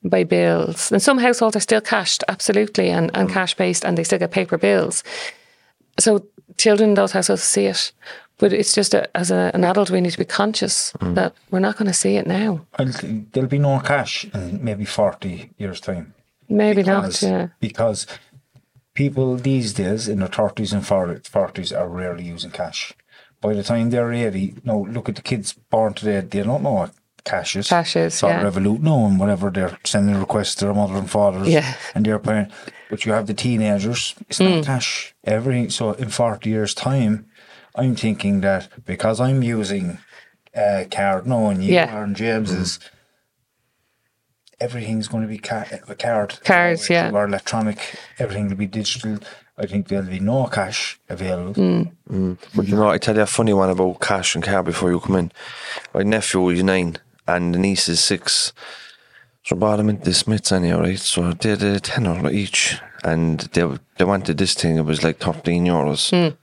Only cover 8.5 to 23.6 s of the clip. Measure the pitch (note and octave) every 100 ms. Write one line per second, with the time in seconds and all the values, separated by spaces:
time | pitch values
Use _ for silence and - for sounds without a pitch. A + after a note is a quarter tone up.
8.5 | F#3+ G3+ - G3 G3+ - - F3 F3+ F3+
9.5 | - F3+ G3+ G3 F#3 F3+ E3+ F#3 - G3+
10.5 | A3 - - - - F#3 F3 F#3 - _
11.5 | F#3 G3 G#3+ G#3 F3+ G3 G3+ D#3+ F#3 G#3+
12.5 | E3+ - - C3 A#2+ - A2 G#2 - C3
13.5 | C#3+ C#3+ C3+ C3 C#3+ A#2+ - - G#2 F2
14.5 | G2 A#2+ G2+ G#2 - G#2 - G2 F2 D2
15.5 | _ G2+ F2+ - F#2 D#2 - _ _ _
16.5 | G#3 G#3+ G3+ F#3+ G3 G3 F3 G3 F#3 F3
17.5 | _ G#2+ - A2+ G#2 - - _ - _
18.5 | _ _ _ _ - C#3 C3+ C3 B2+ B2+
19.5 | C3+ A2+ G2+ F#2 A2 A2 G2+ F#2+ - G#2+
20.5 | - G#2 G2+ F#2+ G2 F2 F2 - G#2+ F#2
21.5 | - F2+ F2 F2 F2 F2+ E2+ F2 E2+ E2
22.5 | - F2 - - - _ - - _ G#2+
23.5 | G#2